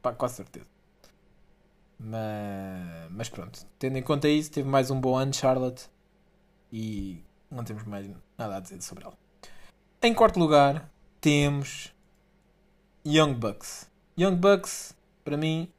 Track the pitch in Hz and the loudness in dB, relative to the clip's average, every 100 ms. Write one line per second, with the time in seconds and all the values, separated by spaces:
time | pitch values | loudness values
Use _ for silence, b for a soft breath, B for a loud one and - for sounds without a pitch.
0 | 123 120 123 - - - - _ _ _ | -4 -4 -6 -6 -16 -18 -20 _ _ _
1 | _ _ _ _ _ _ _ _ _ - | _ _ _ _ _ _ _ _ _ -18
2 | 110 110 107 104 101 98 95 92 87 82 | -10 -6 -6 -6 -6 -8 -10 -10 -12 -12
3 | 82 98 113 - 104 - - _ 131 131 | -14 -10 -10 -10 -14 -16 -20 _ -4 -4
4 | 131 143 147 151 151 - 135 135 131 131 | -2 2 4 2 0 -4 2 2 2 0
5 | 127 127 135 131 131 131 127 127 - _ | 0 0 0 0 2 2 -2 -6 -20 _
6 | _ _ _ _ _ _ _ 113 110 104 | _ _ _ _ _ _ _ -10 -8 -8
7 | 95 85 - _ _ 123 117 107 110 101 | -8 -12 -18 _ _ -12 -10 -10 -10 -10
8 | 98 98 _ - 110 98 92 92 - - | -12 -16 _ -10 -8 -8 -12 -14 -14 -14
9 | - - _ _ B B B _ _ _ | -18 -20 _ _ B B B _ _ _
10 | 233 226 226 185 165 147 139 147 - _ | 2 6 4 6 6 6 6 2 -8 _
11 | _ _ 156 147 143 143 139 - - _ | _ _ 2 4 4 0 -6 -10 -14 _
12 | _ _ _ _ _ _ _ _ _ _ | _ _ _ _ _ _ _ _ _ _
13 | 151 156 151 123 113 - - - - _ | 2 4 6 2 -4 -6 -14 -16 -18 _
14 | _ - 190 180 190 196 196 - - - | _ 0 2 6 6 6 2 -10 -12 -20
15 | _ _ - 147 156 160 175 | _ _ -6 -2 0 0 -4